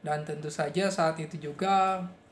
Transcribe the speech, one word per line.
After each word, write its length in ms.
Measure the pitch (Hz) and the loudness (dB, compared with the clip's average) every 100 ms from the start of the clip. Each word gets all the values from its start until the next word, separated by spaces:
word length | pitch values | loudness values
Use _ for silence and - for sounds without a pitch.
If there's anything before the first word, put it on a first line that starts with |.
Dan 240 | 151 151 | -4 -4
tentu 240 | 151 151 151 | -4 -6 -6
saja 400 | - 147 185 196 | -4 -2 2 0
saat 320 | 185 160 160 | 4 2 2
itu 160 | 156 165 | -6 -8
juga 720 | 147 147 190 196 190 190 180 - - | -8 -2 4 4 4 2 -4 -10 -20